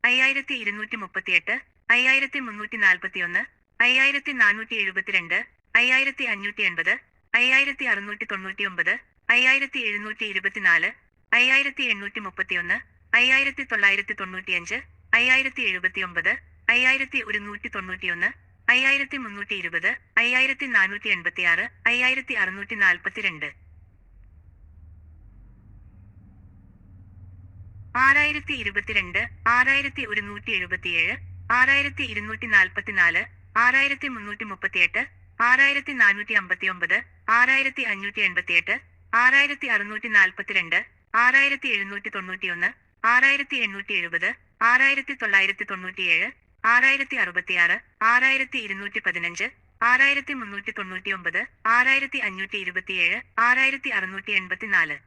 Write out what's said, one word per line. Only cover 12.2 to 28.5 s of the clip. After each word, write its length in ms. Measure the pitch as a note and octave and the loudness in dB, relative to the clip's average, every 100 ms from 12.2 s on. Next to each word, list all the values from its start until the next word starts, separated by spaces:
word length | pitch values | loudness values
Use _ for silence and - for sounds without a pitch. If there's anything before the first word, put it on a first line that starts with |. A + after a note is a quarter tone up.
| G3 F#3 F#3+ F3+ F3 G#3 - _ _ | -10 -8 -4 -4 -2 -4 -4 _ _
അയ്യായിരത്തിതൊള്ളായിരത്തിതൊണ്ണൂറ്റിയഞ്ച്, 1600 | A3+ B3 C4 C#4 C4+ C4 A3 G3+ G3 G3+ G#3 F#3+ F#3 F#3+ F3+ E3+ A3 - _ _ | 2 4 4 2 -4 -6 0 2 2 -4 -8 -8 -10 -4 -6 -4 -8 -10 _ _
അയ്യായിരത്തിഎഴുപത്തിയൊമ്പത്, 1200 | A3+ B3 C4 C4+ C4 A3+ F#3 F#3 F#3+ F#3+ E3+ E3+ A3+ _ _ - | 2 4 2 2 -2 -4 -2 -4 -4 -6 -2 -2 -2 _ _ 0
അയ്യായിരത്തിഒരുന്നൂറ്റിതൊണ്ണൂറ്റിയൊന്ന്, 1600 | A#3+ B3+ C4 C4 C4+ A3 G#3 G#3 G#3 A#3 G#3 F#3 F#3 F#3 F3 F#3+ C4+ _ _ - | 2 4 2 -2 -4 -4 -6 -6 -12 -10 -10 -10 -8 -6 -2 -2 -4 _ _ 2
അയ്യായിരത്തിമുന്നൂറ്റിയിരുപത്, 1200 | B3 C4 C#4 C4+ C#4+ A3+ G3+ G3+ G3+ F3 E3 F#3 B3+ _ - | 2 4 0 -2 -8 -10 -12 -8 -8 -4 -2 -2 -4 _ 0
അയ്യായിരത്തിനാനൂറ്റിഎൺപത്തിയാറ്, 1500 | A#3+ B3+ C4 C4+ C#4 A3+ F#3+ G3+ G#3+ F#3 E3+ - F3 E3+ A#3 - A3+ | 2 2 0 0 0 2 0 -2 -4 -2 -2 -2 0 0 -2 -2 -2
അയ്യായിരത്തിഅറുന്നൂറ്റിനാൽപത്തിരണ്ട്. 1600 | A#3+ B3+ C4 B3+ A#3 F#3+ F#3+ G3 A3 F#3+ F3 G3 A3 G3 D#3 D3 - - - - _ _ - - - - - - - - - - - - - - - - - - - - - - - - - - - - - - - - - - - - - - A#3+ | 2 0 0 -4 -4 -4 -4 -10 0 2 2 -4 -6 -6 -6 -12 -12 -20 -20 -20 _ _ -20 -20 -20 -20 -20 -20 -20 -20 -20 -20 -20 -20 -20 -20 -20 -20 -20 -20 -20 -20 -20 -20 -20 -20 -20 -20 -20 -20 -20 -20 -20 -20 -20 -20 -20 -20 -20 -8 2
ആറായിരത്തിഇരുപത്തിരണ്ട്, 1200 | C4 C#4 D4 D4 D4 | 4 6 2 -2 -6